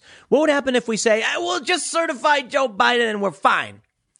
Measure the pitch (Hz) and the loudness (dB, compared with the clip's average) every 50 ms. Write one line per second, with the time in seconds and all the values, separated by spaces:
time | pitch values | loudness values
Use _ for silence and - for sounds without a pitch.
0 | - - - - - _ 208 269 311 311 285 285 - 269 247 247 240 - 226 - | -14 -18 -20 -20 -2 _ 2 4 4 4 2 0 0 0 -2 -2 -2 -2 -4 -2
1 | - 233 214 220 220 247 285 311 349 349 359 349 254 - 359 320 - - - 330 | 2 2 2 2 0 -2 -2 -2 -4 -4 -4 -4 -2 -2 -2 -2 -2 -4 -4 -2
2 | 330 330 302 226 269 302 294 285 269 226 - 277 269 254 202 185 247 240 247 240 | -2 -2 -4 -2 0 2 2 2 0 -2 -2 -2 -2 -2 0 0 2 2 2 2
3 | 240 226 214 208 202 196 147 - - 254 208 170 131 107 101 104 _ _ _ _ | 0 -2 -2 -2 -4 -4 -4 0 2 2 2 2 -2 -6 -10 -18 _ _ _ _
4 | _ _ _ | _ _ _